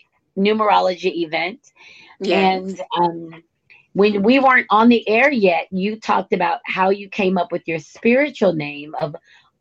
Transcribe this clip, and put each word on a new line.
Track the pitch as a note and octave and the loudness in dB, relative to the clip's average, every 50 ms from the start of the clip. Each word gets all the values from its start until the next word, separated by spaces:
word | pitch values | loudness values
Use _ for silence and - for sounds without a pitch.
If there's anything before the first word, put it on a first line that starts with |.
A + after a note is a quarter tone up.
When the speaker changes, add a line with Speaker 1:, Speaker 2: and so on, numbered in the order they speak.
| _ _ _ _ _ _ _ | _ _ _ _ _ _ _
Speaker 1:
numerology | - G3 G#3 G#3+ A3 G#3+ G#3 F#3+ F3+ F#3 F#3 F#3 F3 F3 F#3 - E3+ E3+ | -2 0 0 2 2 2 2 2 2 2 0 -2 -4 -4 -4 -4 -4 -4
event. | D#3 D#3+ D#3+ E3 F3+ A3 - _ _ _ _ - - - - - - - - | -6 -4 -6 -6 -6 -8 -12 _ _ _ _ -20 -20 -20 -20 -20 -20 -16 -8
Speaker 2:
Yes. | F#3+ G3+ F3 F#3+ F#3+ F#3+ F#3+ F#3+ F#3 | -4 -2 0 2 2 2 0 0 -4
Speaker 1:
And, | F#3+ F#3+ F3 - - - | -8 -10 -10 -10 -6 -2
um, | E3+ F3 E3+ E3+ E3+ E3 E3 E3 E3 - _ _ _ _ _ - _ _ _ - | -2 0 -2 -2 -6 -12 -16 -18 -20 -20 _ _ _ _ _ -20 _ _ _ 0
when | - G3+ G#3+ G#3 G3+ G3 | 2 2 2 2 2 2
we | A3+ C4 C#4 | 4 4 4
weren't | C4 C4+ B3+ B3 A#3 - | 4 4 4 2 2 2
on | G3+ G#3 A3+ A#3+ | 2 4 6 6
the | A#3+ A3+ - - | 6 4 2 0
air | G#3+ A3+ C4 D4 | 2 2 2 2
yet, | D4 A#3 G3+ F#3 E3+ E3 - - | 2 2 2 2 2 2 -2 -4
you | F#3 F#3 F#3 G#3 G#3+ A3 | -6 -4 -4 -4 -6 -6
talked | - - G3+ G3 G3 - G#3+ | -4 -2 -2 -2 -2 -2 -2
about | F#3 F3 E3+ E3 C#3+ - | -2 -2 -2 -4 -4 -6
how | - - F3 F#3 F#3+ | -6 -4 0 0 0
you | G3+ G3+ G3+ G3 | 0 -2 -4 -8
came | - - G3+ F#3 F#3+ F#3 | -6 -4 -2 0 0 -2
up | F3 - F3+ | -2 -4 -6
with | F3 - | -8 -8
your | - E3 D#3+ | -6 -8 -8
spiritual | D#3 - - - - A#3 A#3+ C4 D4 D4 - - A3 F#3 E3+ | -8 -12 -12 -4 0 2 2 2 0 -2 -2 -2 0 0 0
name | D#3 D3 D3 D3 C#3+ D3 D3+ D#3 C3+ | -2 -4 -8 -10 -14 -16 -14 -10 -8
of | D#3+ D3+ D3 - _ _ _ _ _ _ _ _ | -8 -8 -10 -12 _ _ _ _ _ _ _ _